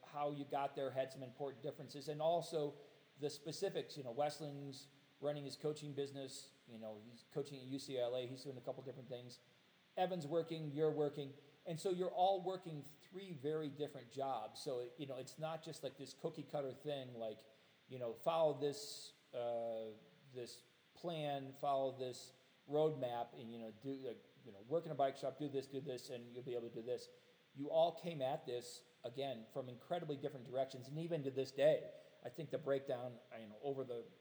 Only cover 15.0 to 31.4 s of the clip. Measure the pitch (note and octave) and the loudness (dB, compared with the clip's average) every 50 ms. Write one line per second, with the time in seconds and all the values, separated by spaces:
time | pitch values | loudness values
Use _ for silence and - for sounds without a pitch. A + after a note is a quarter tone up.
15 | D3+ C3+ C3+ B2+ C3 C3+ - - D#3 D#3+ E3 D#3+ D#3+ E3+ D3+ - - C3+ C3 - | -6 -6 -4 -6 -6 -8 -8 -4 -4 -2 -2 -4 -6 -8 -10 -4 -6 -6 -6 -6
16 | C#3+ C3 - - - E3 D#3 - D3 - - D3 C#3+ C3+ B2 - - D3+ C#3+ C#3 | -10 -12 -10 -4 -4 -4 -4 -4 -10 -4 -2 0 0 0 -2 -4 -4 -4 -2 -2
17 | C3 B2 B2 A#2 A2+ A2 A2 - - - - - - - - - _ - B2+ B2+ | -4 -8 -6 -4 -4 -4 -4 -6 -12 -20 -20 -20 -20 -20 -20 -20 _ -10 -6 -4
18 | B2 A#2 A2+ - - E3+ E3 D#3+ D#3+ D#3 D3 C3+ D3 D3 C#3 C#3 - - - - | -2 -2 -2 0 2 2 6 8 6 6 6 6 2 2 2 2 -4 -8 -8 -10
19 | - - - - - - - B2+ A#2+ A#2+ A#2+ A#2 A#2 A#2 A2+ A2 A2+ A2 G#2+ G#2+ | -10 -14 -16 -20 -20 -8 -4 0 0 2 2 2 2 0 0 -2 -2 -4 -8 -10
20 | A2 - - - - C#3 C3 B2+ B2 A#2 - - - - - _ _ _ _ - | -16 -20 -20 -20 -20 -14 -8 -8 -8 -8 -10 -14 -18 -20 -20 _ _ _ _ -6
21 | - F#3+ E3+ D#3+ D3+ D3 C#3 C#3 C3+ C3+ C3+ - - C#3+ C#3 C3+ C3+ C3+ B2+ B2 | -4 -2 -2 0 2 2 2 0 -2 -4 -8 0 4 4 6 6 6 4 2 0
22 | C3 B2+ B2 - - - - - - - - - _ - C#3+ D3+ D#3 D#3+ D3+ C3+ | -2 -2 -2 -6 -10 -14 -18 -20 -20 -20 -20 -20 _ 2 6 8 8 8 6 4
23 | C3 B2 A#2+ A#2 A#2 A#2 - - B2+ A2+ A#2 A#2 A2+ A2 A2 G#2 G#2+ C3+ C3+ C3+ | 0 0 2 0 0 -2 -4 -10 -8 -8 -6 -6 -8 -8 -10 -6 -4 -4 -4 -2
24 | C3+ B2+ A2 G#2+ - - - - C3 B2 G2+ G2 G#2 A#2 C#3+ E3+ E3 E3+ D#3 C3+ | -2 -6 -6 -6 -12 -20 -20 -18 -18 -16 -14 -14 -4 2 2 2 2 2 4 4
25 | - - - - - C3+ C3 - D3 C#3+ C3 C#3 C3 - - C3+ C3+ D3+ B2+ A#2+ | 4 4 4 2 -2 -2 -2 0 -2 0 0 0 0 0 -4 -6 -4 -2 -4 -4
26 | - - C3+ A#2+ A#2+ A#2+ A#2+ B2 B2 C3+ B2 A#2+ A2+ A#2 A2 A#2 A2+ A#2+ B2 A2+ | -4 -6 -8 -8 -8 -8 -10 -8 -6 -2 -2 -2 -2 -2 -6 -6 -2 -2 -2 -2
27 | - - - - - - - - - _ _ C3+ C#3 D3 D#3+ D#3+ D#3+ E3+ E3+ E3 | -4 -8 -16 -20 -20 -20 -20 -20 -20 _ _ -6 -4 4 8 8 8 8 6 0
28 | - F3 E3+ D3+ C3 B2+ C#3+ D3+ - C3 B2 B2 A#2+ - - - - - - _ | -4 -4 -2 0 2 2 2 0 -2 -2 -4 -4 -4 -6 -12 -14 -16 -20 -20 _
29 | - B2 B2 C3+ C3+ C#3 C3 A2+ A2 - - D3 B2+ B2+ B2 A#2+ - - F3+ F3 | -8 -8 -4 -2 -2 -2 -2 -4 -6 -6 -4 -4 -4 -4 -6 -10 -4 -2 -2 -2
30 | E3+ D#3 D3 C3+ C#3 C#3+ - C3+ A#2+ C#3+ F3 C3 C3+ C3 - C3 A#2+ B2 C#3+ D#3 | 0 0 -2 0 0 -2 -2 -4 -8 -2 2 2 2 2 0 -8 -8 -6 -4 -4
31 | E3 E3+ E3+ D#3+ C#3 C#3 C3+ C3 | 0 0 0 2 2 0 0 0